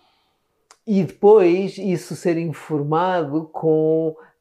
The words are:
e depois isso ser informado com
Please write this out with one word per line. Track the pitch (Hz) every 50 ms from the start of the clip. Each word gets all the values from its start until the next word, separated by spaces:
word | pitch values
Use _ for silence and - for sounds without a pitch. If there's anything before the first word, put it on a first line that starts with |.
| _ _ _ _ _ _ _ _ _ _ _ _ _ - _ _ _
e | - 208 196 175
depois | - - - - 202 214 214 185 170 170 190 196 185 -
isso | 190 190 196 180 160 - - 170
ser | - - 185 170
informado | 165 165 165 139 - - - 156 147 143 147 156 165 180 185 185 175 160 139 139 156 160 -
com | - - - 160 156 156 156 156 160 160 160 160 160 - - - _ _